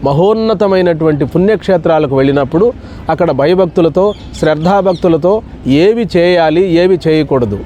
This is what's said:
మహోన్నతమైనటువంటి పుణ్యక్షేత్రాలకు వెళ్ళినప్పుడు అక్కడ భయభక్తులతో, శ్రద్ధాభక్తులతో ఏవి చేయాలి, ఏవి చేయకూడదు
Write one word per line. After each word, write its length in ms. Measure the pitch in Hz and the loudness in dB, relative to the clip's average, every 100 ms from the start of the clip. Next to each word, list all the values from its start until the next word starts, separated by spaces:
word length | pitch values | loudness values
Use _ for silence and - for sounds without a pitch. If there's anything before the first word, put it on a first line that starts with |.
| 139 | 0
మహోన్నతమైనటువంటి 1160 | 139 185 220 220 208 208 190 180 160 160 147 139 | 2 2 2 0 0 0 2 0 0 0 0 -2
పుణ్యక్షేత్రాలకు 800 | 165 190 214 - 185 170 160 151 135 | 0 0 0 0 0 2 0 0 0
వెళ్ళినప్పుడు 460 | 135 139 135 156 233 - - - - | 2 0 0 0 0 -2 -14 -14 -6
అక్కడ 160 | 160 170 135 | -2 -2 0
భయభక్తులతో, 640 | 143 185 185 190 170 156 202 202 - - | 0 2 0 2 0 2 -2 -2 -14 -4
శ్రద్ధాభక్తులతో 960 | 156 151 165 202 190 180 185 165 165 214 - - - 139 | -2 0 0 0 0 0 0 0 0 -2 -4 -10 -2 2
ఏవి 220 | 185 226 208 180 | 2 2 0 0
చేయాలి, 480 | 175 180 160 156 190 165 | 2 2 2 2 2 2
ఏవి 140 | 180 185 165 | 2 0 0
చేయకూడదు 520 | 156 151 139 117 101 | 0 0 0 0 -4